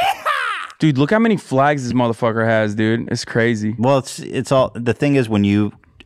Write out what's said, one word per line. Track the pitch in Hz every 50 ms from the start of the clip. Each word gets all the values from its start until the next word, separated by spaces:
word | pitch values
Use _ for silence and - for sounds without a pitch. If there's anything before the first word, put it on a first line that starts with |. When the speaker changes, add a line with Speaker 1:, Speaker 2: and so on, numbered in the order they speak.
| 698 784 807 - - 605 571 554 523 494 427 349 - - - -
Speaker 1:
Dude, | - 156 143
look | 123 147 147
how | 214 220
many | 226 233 208
flags | 156 - - 135 131 135 147 151 143 127
this | 120 117
motherfucker | 127 123 117 113 - 127 117 110 113 113
has, | 113 113 110 110 107 104
dude. | 110 110 110 113 117 - -
It's | - 120 -
crazy. | - - 120 113 117 120 104 107 107 113 120
Speaker 2:
Well, | 110 131 139 135
it's, | 127 - - -
it's | - - - 127 117 - 139
all, | 131 127 - -
the | 110 120 120 107
thing | - 147 143 139
is, | 139 123 107
when | 110 104 101
you | 101 101 104 104 104 - - _ _ _ - -